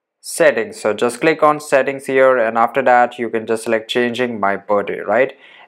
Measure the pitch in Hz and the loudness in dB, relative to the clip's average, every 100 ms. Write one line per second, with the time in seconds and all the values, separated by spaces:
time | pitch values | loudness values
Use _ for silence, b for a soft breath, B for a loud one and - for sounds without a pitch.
0 | _ _ - - 160 117 104 - 110 104 | _ _ -12 2 2 2 -4 -4 -4 0
1 | 120 - 160 156 151 147 - 139 135 135 | -2 0 0 2 2 0 0 0 0 -6
2 | 135 131 131 127 113 117 117 139 127 123 | -2 2 4 4 0 0 0 2 4 4
3 | 123 - 113 113 110 113 117 113 - 123 | 2 -2 -4 -4 -2 -4 -2 -2 -2 -2
4 | 120 117 123 113 98 98 - 104 98 95 | -2 -2 -4 -2 -2 -2 -2 -2 -2 -6
5 | 87 107 135 - B B | -2 0 0 -4 B B